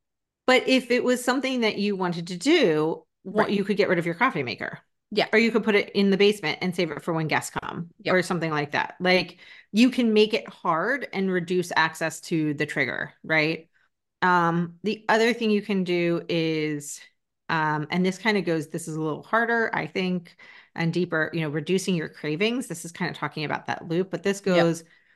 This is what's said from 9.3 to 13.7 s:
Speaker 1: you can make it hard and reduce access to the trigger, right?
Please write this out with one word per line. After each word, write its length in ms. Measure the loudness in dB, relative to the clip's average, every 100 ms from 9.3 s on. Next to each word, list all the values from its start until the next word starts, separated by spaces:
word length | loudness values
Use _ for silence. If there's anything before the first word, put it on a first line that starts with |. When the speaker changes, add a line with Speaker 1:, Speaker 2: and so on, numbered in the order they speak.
| -12 -20 -20 _
Speaker 1:
you 160 | 4 4
can 220 | 4 2
make 220 | 4 4
it 120 | 2 -6
hard 600 | -8 -2 -2 0 -4 -4
and 160 | -4 0
reduce 400 | -2 0 -2 0 0
access 440 | 0 0 -6 -6
to 300 | -4 -2 -2
the 120 | -2 -4
trigger, 480 | -2 -2 -2 -8 _
right? 460 | -2 0 0 -2 -10